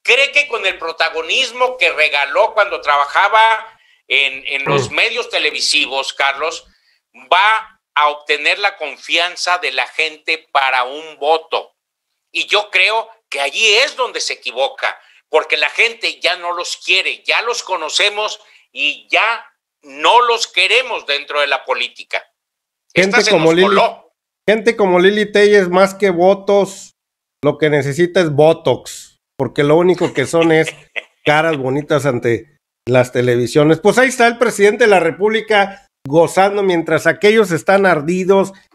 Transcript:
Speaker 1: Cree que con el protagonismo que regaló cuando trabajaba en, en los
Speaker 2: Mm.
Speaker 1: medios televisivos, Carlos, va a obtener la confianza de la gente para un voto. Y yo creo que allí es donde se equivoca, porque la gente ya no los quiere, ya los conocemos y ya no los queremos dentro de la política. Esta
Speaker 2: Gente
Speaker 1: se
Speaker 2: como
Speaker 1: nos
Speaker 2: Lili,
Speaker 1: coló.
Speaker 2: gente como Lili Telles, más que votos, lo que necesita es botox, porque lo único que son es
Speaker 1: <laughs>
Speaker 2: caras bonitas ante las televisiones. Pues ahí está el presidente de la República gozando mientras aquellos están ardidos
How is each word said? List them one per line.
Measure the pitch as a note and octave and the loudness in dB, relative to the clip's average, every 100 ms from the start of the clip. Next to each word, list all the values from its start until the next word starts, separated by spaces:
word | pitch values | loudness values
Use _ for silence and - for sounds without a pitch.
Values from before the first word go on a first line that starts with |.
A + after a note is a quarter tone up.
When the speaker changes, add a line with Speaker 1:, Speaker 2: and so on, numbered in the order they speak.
Speaker 1:
Cree | - B3 C#4 | 0 0 2
que | A#3+ A#3 | 0 -2
con | A#3 G3 | -4 -6
el | F3+ | -6
protagonismo | D#3+ - D#3+ D3+ E3 A3 B3+ A#3+ B3+ B3+ | -8 -4 -4 -4 -4 -4 -4 -2 -4 0
que | F3 | -2
regaló | C#3+ D3+ C#3+ C#3 D#3+ - | 0 0 0 -2 0 0
cuando | G#3+ G3 E3 | 0 -2 -2
trabajaba | C#3+ C#3+ C#3+ E3 G3 A3 A3 A3 G3+ _ _ _ - | -2 0 0 0 2 4 2 2 -6 _ _ _ -4
en, | C3 C3+ C3+ C3+ | -2 -2 -4 -8
en | C#3 - | -6 -4
los | D3 B2 | -4 -2
Speaker 2:
Mm. | D3+ | -4
Speaker 1:
medios | G#3+ A#3 A3+ | -4 -4 -6
televisivos, | F#3 D3+ C3 - D3+ C3+ C3+ C3 | -4 -4 -4 -2 -2 -2 -4 -6
Carlos, | - C#3 C3+ D#3 D#3+ - _ _ _ _ _ - | -2 -2 -2 -6 -8 -14 _ _ _ _ _ -2
va | F3 G#3 A3 - _ _ | 2 2 0 -4 _ _
a | - D3 | 0 0
obtener | D3 - D3+ D3+ F#3 | 0 -4 -2 -2 -2
la | G3+ G3 | -2 -4
confianza | D3+ A#2+ - D#3+ F3 E3 F3+ F3+ | -10 -12 -6 -4 -4 -4 -4 -4
de | D3+ | -4
la | C3 B2 | -4 -6
gente | - D#3 D#3 - D#3+ - | -4 -6 -6 -8 -8 -4
para | C#3+ C3+ B2+ B2+ | -2 0 0 -4
un | C#3+ D#3+ C#3+ | -8 -14 -6
voto. | D3 D#3+ - A#2+ - _ _ _ _ _ _ | -2 -2 -2 -6 -8 _ _ _ _ _ _
Y | E3+ D#3 | -10 -4
yo | F#3+ G#3 | -4 -2
creo | F#3 F#3+ A3+ A3 - _ | -2 0 -2 -6 -14 _
que | C#3 | -8
allí | C#3+ E3+ A3 G#3 C#4+ | -6 -2 0 0 -2
es | - | -4
donde | A#3+ E3 | -6 -6
se | - | -8
equivoca, | C3 B2+ A#2 D#3 - A2 - _ _ _ | -10 -10 -6 -6 -4 -8 -8 _ _ _
porque | D3+ D3 D3+ | -2 -2 -2
la | D3 | -2
gente | - A3+ A3+ F3 D3+ | -2 -4 -4 -10 -6
ya | E3 F3+ | -4 -4
no | F3 | -6
los | F3 E3+ - | -8 -8 -10
quiere, | - F#3 D#3 A#2 | -4 -2 -2 -6
ya | - D#3+ | -4 -4
los | A3 A#3 | -2 -6
conocemos | - F3+ D#3 - G3+ G#3 G#3+ - _ _ _ | -6 -6 -4 -2 -2 -2 -8 -10 _ _ _
y | B2+ D3 C#3 _ | -8 -6 -6 _
ya | E3 G#3+ A3+ - _ _ _ | -2 -2 -4 -10 _ _ _
no | D3 C3+ D#3+ A3+ A#3+ | -20 -4 2 2 2
los | A3+ - | 0 -2
queremos | F3+ F#3 A3+ B3+ F#3 D3 | -2 0 0 -2 -6 -6
dentro | C#3+ C#3+ D3 | -6 -4 -4
de | C#3+ | -2
la | C3+ | -2
política. | - B2 A#2+ - - F#2 - _ _ _ _ _ _ | -4 -6 -6 -12 -12 -10 -10 _ _ _ _ _ _
Esta | - F#3+ A3+ | -2 0 2
Speaker 2:
Gente | G#3 | 2
Speaker 1:
se | |
Speaker 2:
como | F#3 D#3+ | 2 4
Speaker 1:
nos | E3 | 4
Speaker 2:
Lili, | G3 | 4
Speaker 1:
coló. | G3 A3 - _ _ _ _ - | 4 0 -2 _ _ _ _ -2
Speaker 2:
gente | A3 G#3+ A3+ | 0 0 0
como | G3 F3+ | 2 4
Lili | F#3 G#3 G#3 | 4 2 0
Telles, | G#3 G#3 G#3 F3+ | 2 4 4 4
más | F3+ F#3+ | 2 2
que | F#3+ G3+ | 2 -2
votos, | E3+ F3+ G3 G3 G3+ F#3+ - - _ _ _ _ _ | 2 2 2 2 0 0 -4 -20 _ _ _ _ _
lo | C#3+ D3 | -2 0
que | D#3 | 2
necesita | D3 C3+ C#3 F3 F#3+ | 2 0 0 0 2
es | E3 | 2
botox, | C#3+ D#3 E3 - A#2 - - - _ _ - | 4 4 4 0 -2 -4 -18 -20 _ _ -8
porque | B2 - | -6 0
lo | C#3+ D#3 | 2 4
único | F3+ F3 D#3+ | 4 2 0
que | C3+ B2+ | -2 -2
son | E3 E3 | 0 4
es | D#3+ D#3 | 2 2
Speaker 1:
<laughs> | - _ - - _ - | -6 _ -14 -14 _ 0
Speaker 2:
caras | D3+ D#3+ D3+ | 2 2 -2
bonitas | C3 C#3 D3 D3+ C#3 | -2 -4 -2 0 0
ante | A#2+ A#2+ A2+ - _ _ _ - | -2 0 -2 -4 _ _ _ 0
las | B2+ B2 | 2 2
televisiones. | B2+ B2 A#2+ A#2+ D#3 D3 D#3+ | 0 0 2 2 2 4 4
Pues | G#3 G3+ | 4 4
ahí | C4 | 2
está | B3+ A#3 | 2 0
el | A#3+ | 2
presidente | A3+ - G3+ A3+ A#3 | -2 2 2 4 4
de | |
la | F#3+ | 4
República | E3 D#3+ G#3 A3 G#3 G#3 G3 - _ _ - | 2 0 -2 -2 0 0 0 -4 _ _ -2
gozando | D#3 D#3 - G3 G3+ | 2 2 2 2 2
mientras | G3 F3 E3 D#3+ - | 0 0 0 0 0
aquellos | D3 G#3 A3 G3 | 2 4 4 2
están | D#3+ - G3 F#3 | 0 2 4 4
ardidos | D#3+ C#3+ F#3 F3+ G3 F#3+ - _ | 2 0 -2 2 2 2 -6 _